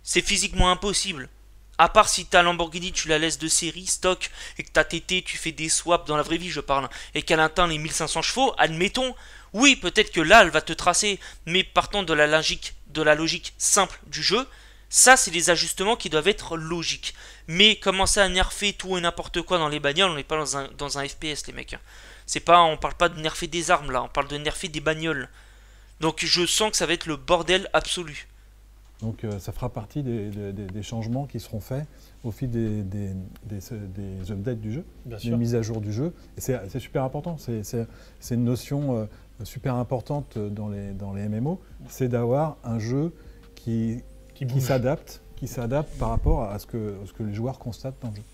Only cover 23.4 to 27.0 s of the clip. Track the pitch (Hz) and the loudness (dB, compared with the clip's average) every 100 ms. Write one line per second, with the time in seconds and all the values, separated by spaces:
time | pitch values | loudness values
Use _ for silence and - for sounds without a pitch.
23.4 | 170 170 160 170 143 127 123 143 139 147 | -6 -4 2 2 2 -2 -2 -4 -2 -4
24.4 | 147 - - 151 151 156 160 143 123 - | -4 -6 -6 -4 -2 -2 -2 -4 -6 -16
25.4 | - - - - - - 160 - 165 175 | -20 -20 -20 -20 -20 -2 -2 -2 0 2
26.4 | 170 - 220 - 160 170 | 2 2 2 0 0 0